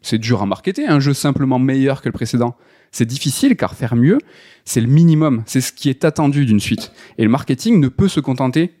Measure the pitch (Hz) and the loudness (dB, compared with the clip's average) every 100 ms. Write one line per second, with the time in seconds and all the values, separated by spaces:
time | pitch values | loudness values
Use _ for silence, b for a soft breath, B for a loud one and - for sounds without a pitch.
0 | - 113 113 113 101 98 - 202 285 147 | -4 -4 0 0 -2 -4 -4 -4 0 2
1 | 139 139 147 139 135 127 135 135 135 135 | 0 0 -2 0 0 0 0 2 0 -2
2 | 127 - 117 123 120 - b b b - | -6 -6 -4 -2 -2 -4 b b b -4
3 | 117 135 143 - 277 233 - - 123 117 | -4 -4 -6 0 0 0 -4 -4 -2 2
4 | 131 254 - B B B - 127 113 147 | 2 2 -2 B B B -6 -2 2 4
5 | 170 156 156 117 110 131 127 - 143 127 | 6 4 2 -2 -4 -4 -4 -4 -4 -2
6 | 170 156 147 143 131 104 - 110 - B | -2 0 0 2 2 2 0 -6 -8 B
7 | B B 113 123 - 127 226 220 135 - | B B 0 0 -2 -2 2 2 2 2
8 | 196 - 139 127 131 151 170 - | 0 0 -2 -2 -2 -2 -2 -4